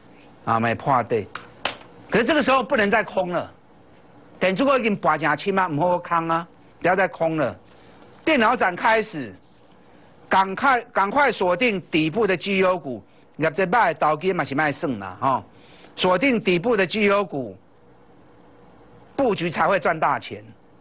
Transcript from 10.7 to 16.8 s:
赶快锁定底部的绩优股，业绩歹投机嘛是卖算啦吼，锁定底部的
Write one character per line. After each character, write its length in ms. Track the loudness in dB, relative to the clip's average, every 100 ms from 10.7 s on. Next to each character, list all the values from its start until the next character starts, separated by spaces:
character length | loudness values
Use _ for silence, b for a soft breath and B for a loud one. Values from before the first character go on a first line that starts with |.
| 2 0
赶 180 | -2 0
快 220 | 2 2
锁 240 | 2 0 2
定 260 | 0 0 -2
底 200 | -2 0
部 180 | 0 0
的 80 | 0
绩 220 | 0 0
优 200 | 2 0
股， 240 | -4 -12 -14 b b -4
业 120 | -2
绩 100 | 0
歹 320 | 0 2 2
投 240 | 2 0 0
机 160 | -2
嘛 100 | -2
是 100 | -2
卖 160 | 0 -2
算 300 | -2 -4 -6
啦 180 | -8 -4
吼， 220 | -2 -2 -4 B B B B -2
锁 220 | 2 2
定 200 | 2 0
底 220 | 2 0
部 160 | 2
的 100 | 0